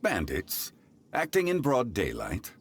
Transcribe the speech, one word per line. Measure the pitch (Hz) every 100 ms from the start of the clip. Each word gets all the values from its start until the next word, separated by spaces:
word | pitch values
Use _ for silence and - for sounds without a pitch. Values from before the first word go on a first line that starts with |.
Bandits? | 214 127 73 65 - - - - _ _ _
Acting | - - 190 180
in | 180
broad | 139 135 123
daylight? | 90 78 58 - - - -